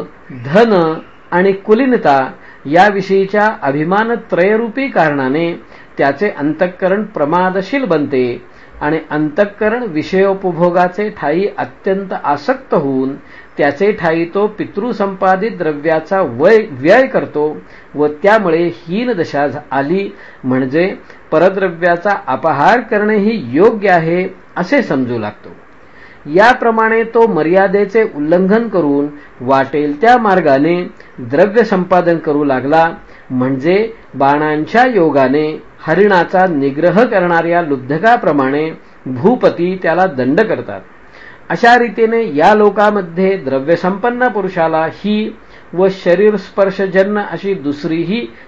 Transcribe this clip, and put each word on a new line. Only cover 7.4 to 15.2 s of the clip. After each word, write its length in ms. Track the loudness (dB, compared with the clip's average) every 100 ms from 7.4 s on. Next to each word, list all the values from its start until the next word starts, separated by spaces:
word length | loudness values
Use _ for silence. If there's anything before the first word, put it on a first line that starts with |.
| 0 -2 -4 -4 0
बनते 600 | -2 0 -2 -2 -4 -12 -20 -20 -8
आणि 180 | -4 -4 -4
अंतःकरण 760 | -4 -2 -2 -2 -2 -4 -2
विषयोपभोगाचे 1300 | -4 -6 -2 0 0 0 -4 -2 0 2 0 -2 -8
ठाई 360 | -6 -4 -2 -2 -6
अत्यंत 560 | -10 -8 -4 -4 -4 -6
आसक्त 500 | -4 -2 -2 -6 -2
होऊन 420 | -2 0 -2 -4 -6 -14 -20 -12 -2
त्याचे 340 | -2 0 0
ठाई 340 | 0 -2 -2 -2
तो 140 | -2 -4
पितृसंपादित 1040 | -4 -8 -6 -6 -4 -4 -2